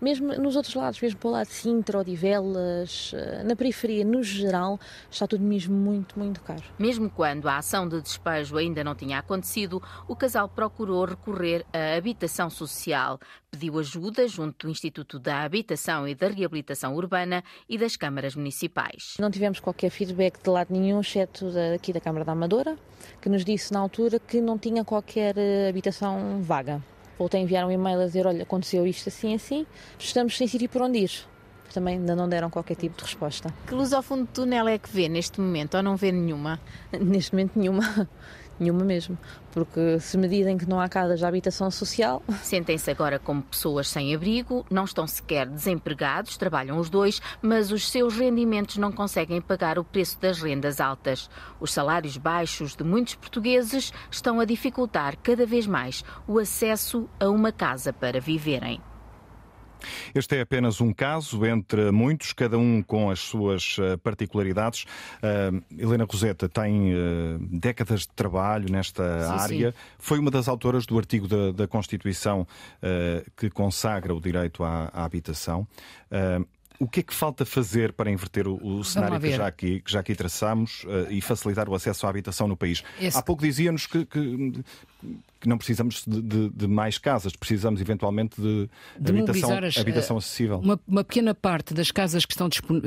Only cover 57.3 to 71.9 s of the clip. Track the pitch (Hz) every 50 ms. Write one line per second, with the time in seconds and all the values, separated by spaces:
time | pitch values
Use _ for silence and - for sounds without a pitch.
57.3 | 208 214 214 220 220 - 185 139 127 131 - 143 120 - 135 123 123 131 131 156
58.3 | 160 160 151 156 139 120 120 123 120 - - - - - - - - - - -
59.3 | - - - - - - - - - - - - - - - - - 139 127 -
60.3 | 151 135 117 - 139 127 123 117 104 - 120 113 98 - 135 139 156 160 147 -
61.3 | 120 104 110 113 117 110 90 - - 107 107 104 101 107 117 139 156 147 - -
62.3 | - - 127 113 113 117 120 120 117 110 95 - 110 110 107 98 95 90 - -
63.3 | - 110 101 98 98 90 - - - - 98 92 92 85 - 117 107 - 110 95
64.3 | - 104 98 95 90 101 107 117 - - - - - - - - - - - 107
65.3 | 104 101 98 95 92 95 - - 73 78 117 110 120 117 113 101 - 98 110 107
66.3 | 92 - 98 87 - 113 107 104 104 104 98 92 90 87 87 87 85 85 82 82
67.3 | 82 85 90 90 87 87 - 120 120 - 117 95 113 98 - - _ - 110 98
68.3 | 85 95 95 104 107 107 98 92 95 95 92 - - - 92 87 85 82 82 82
69.3 | 87 95 101 104 104 107 117 120 120 - - - - - - - 151 147 147 143
70.3 | 131 135 120 135 127 113 - 123 123 127 113 - 113 113 101 - - 107 98 90
71.3 | 107 101 101 95 92 98 104 92 - 110 95 -